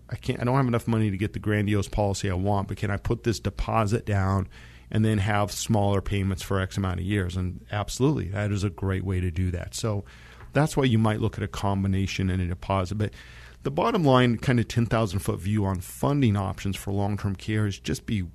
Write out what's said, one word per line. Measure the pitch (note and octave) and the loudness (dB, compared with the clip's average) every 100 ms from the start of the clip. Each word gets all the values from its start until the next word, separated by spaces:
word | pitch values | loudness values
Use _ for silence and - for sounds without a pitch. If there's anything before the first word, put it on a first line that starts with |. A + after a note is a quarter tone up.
| - | -12
I | - | -8
can't, | - B2+ | -4 -2
I | A#2+ | 2
don't | C3+ | 2
have | B2+ | 2
enough | A#2 - | 2 2
money | A2+ A2 | 2 2
to | F#2 | 0
get | G#2 | -2
the | - | -4
grandiose | F#2+ G#2 G2+ G#2 F#2+ | 0 0 2 2 0
policy | - G#2 F#2+ G2+ | 0 0 0 -2
I | |
want, | F2+ G2 G2+ G2 | 0 0 0 -2
but | G2 | -4
can | G#2 | -4
I | G2+ | -2
put | - A#2+ A#2+ | -2 -2 -2
this | G#2 | -2
deposit | G2+ - - A2 G#2 A2+ - | -2 -4 0 2 2 0 0
down | G2 F#2+ G2 - - - - - | 0 2 2 -2 -8 -20 -20 -4
and | G#2+ | 2
then | A2 G#2+ | 2 2
have | G2 G#2 G#2 | 2 2 0
smaller | - - A2 G2+ G2 | -2 0 2 2 2
payments | - G2+ F#2+ F#2+ | 0 -2 0 -2
for | - G2 | -2 -2
X | F#2+ - | -2 -2
amount | F#2+ F2 | -2 -2
of | F2+ | -2
years?" | G#2 F2 F2+ | -2 -2 -2
And | F#2 F2 - | -4 -6 -8
absolutely, | G#2 G2+ - C3 C3+ F2+ | -6 -4 0 2 2 -2
that | G2+ G#2 | -4 -2
is | G2+ | 0
a | G2 | -2
great | - F#2+ F#2+ | -2 -2 -2
way | F#2+ F#2 | -2 -2
to | F2+ | -2
do | E2+ F#2 | 0 -2
that. | F2 F2+ - | -2 -6 -6
So | A2+ G2+ - - - - - | -4 -4 -6 -14 -20 -20 -4
that's | C#3 D#3 - | 0 2 2
why | C3+ | 4
you | A2 | 4
might | A2 G#2+ | 4 2
look | A2 - | -2 -2
at | |
a | G#2 | -6
combination | - G2+ G2 G2 F#2+ F#2+ - F#2+ | -2 0 0 2 2 0 0 0
and | F#2 | 0
a | F2 | -2
deposit. | F2+ - F#2+ F#2 G#2+ | -4 -2 -2 0 -2
But | G#2 - - - - - | -4 -6 -16 -18 -20 -8
the | C#3 | -4
bottom | C#3+ A#3 A3 D3 | 0 2 4 6
line, | B2+ B2 A2+ | 8 6 4
kind | - B2 | 2 2
of | G#2+ | 2
ten | - A2+ | 0 2
thousand | A#2 A2 F#2+ | 2 2 0
foot | - G2+ | -2 -2
view | F2 G#2+ G2 | 0 0 0
on | F#2 | -2
funding | - - C3 C#3+ B2+ G2+ | -6 -2 0 4 4 2
options | F#2+ F#2+ G2 F#2+ | 0 -4 -6 -6
for | - | -4
long-term | G2+ G2+ G2+ G2+ F#2+ | -2 0 -2 -4 -4
care | - G#2+ G#2+ | -4 -2 -2
is | F#2+ | -2
just | - C#3+ - | -4 -6 -4
be, | A2 F2 | -4 -4